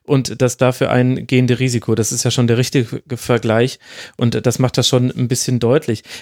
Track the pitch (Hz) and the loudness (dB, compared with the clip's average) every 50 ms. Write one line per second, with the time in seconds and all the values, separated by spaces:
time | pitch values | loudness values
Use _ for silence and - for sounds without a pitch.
0 | - - 143 135 120 - 110 - 131 120 - - 131 123 123 - 135 - 120 123 | -4 0 0 0 0 -2 -2 0 0 0 2 2 0 0 2 0 0 0 2 2
1 | 123 127 131 - - - 131 127 127 120 123 117 127 127 123 113 - - 110 113 | 2 2 0 -2 -2 0 2 2 2 2 2 0 0 0 0 -2 0 0 0 0
2 | 110 - 131 117 - 123 - 127 120 117 117 123 127 - - 139 117 - - - | 0 -2 -2 -2 -2 -2 0 2 2 2 2 2 0 0 0 -2 -2 -2 -6 -12
3 | - - 120 - - - 120 110 120 113 110 113 123 135 - - - - - - | -10 -10 -12 -8 -2 0 0 0 2 2 2 2 2 0 -2 -8 -18 -20 -20 -20
4 | - - _ - 123 117 123 110 - 123 - - 127 120 - 135 120 - 131 123 | -20 -12 _ -2 0 0 0 0 0 0 0 0 0 0 2 0 0 2 2 2
5 | 123 127 - 117 127 117 127 - - 127 123 117 120 113 135 160 - - 107 - | 0 0 -2 -2 -2 -2 -2 -2 -2 -2 -2 0 2 2 2 2 0 -2 -6 -6
6 | - - - - | -6 -14 -18 -18